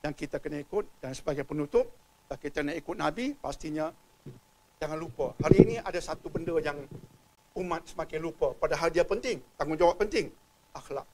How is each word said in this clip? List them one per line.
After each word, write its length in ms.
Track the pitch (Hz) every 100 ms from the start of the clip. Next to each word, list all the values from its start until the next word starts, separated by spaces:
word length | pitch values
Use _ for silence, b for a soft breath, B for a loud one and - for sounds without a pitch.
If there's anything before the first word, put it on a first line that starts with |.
yang 120 | 151 139
kita 240 | 143 147
kena 240 | 147 147 143
ikut. 320 | 202 202 -
Dan 160 | 131
sebagai 320 | 135 - 143 139
penutup, 480 | 151 147 - - - _ _ _
kita 320 | 139 147 - 147
nak 80 |
ikut 240 | 165 - 170
Nabi, 400 | 151 156 254 277
pastinya 560 | 139 139 160 151 156 - _ _ - - _ _ _ _
jangan 180 | 151 156
lupa. 320 | 165 - 131 -
Hari 180 | 156 190
ini 120 | - -
ada 200 | 196 175
satu 260 | 165 156 170
benda 300 | 165 165 165
yang 160 | 151 143 135 - - - _ _ _
umat 320 | - 180 165 -
semakin 340 | - 160 156
lupa, 320 | 165 156 143 123
padahal 320 | 156 151 165
dia 160 | 160 -
penting, 320 | 202 - 180 - _
tanggungjawab 400 | 147 160 175 175
penting, 320 | 214 320 160 - _ _ _
akhlak. 320 | - - 139 151